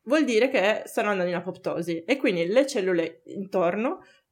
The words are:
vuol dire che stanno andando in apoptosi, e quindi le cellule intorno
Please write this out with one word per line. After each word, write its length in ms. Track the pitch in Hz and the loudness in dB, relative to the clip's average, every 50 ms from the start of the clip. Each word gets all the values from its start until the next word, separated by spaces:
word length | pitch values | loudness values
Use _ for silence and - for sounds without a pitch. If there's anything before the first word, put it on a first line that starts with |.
| - | -4
vuol 200 | 214 277 320 294 | 0 2 2 4
dire 240 | 247 226 - 247 269 | 4 4 4 4 4
che 340 | 269 214 185 208 - - - | 2 2 2 2 2 0 -4
stanno 240 | - - 247 208 208 | -6 -4 -2 0 0
andando 200 | 202 185 175 180 | 0 0 0 -2
in 60 | 175 | -2
apoptosi, 680 | 170 175 - - - - 165 143 160 170 175 165 165 | -4 -6 -8 -10 -8 -6 -6 -4 -4 -4 -4 -6 -4
e 140 | - - 285 | -2 -2 -2
quindi 300 | - - 247 185 170 170 | 0 0 0 0 0 0
le 200 | 175 214 262 269 | 2 2 2 2
cellule 540 | 269 - 220 185 190 180 170 165 160 - - - | 2 0 -2 0 0 0 0 0 -2 -6 -12 -18
intorno 760 | - - 202 196 190 - 185 170 175 185 208 233 285 370 - - - _ _ _ _ | -14 -12 -12 -8 -4 -2 0 0 0 0 0 -2 -4 -4 -6 -12 -20 _ _ _ _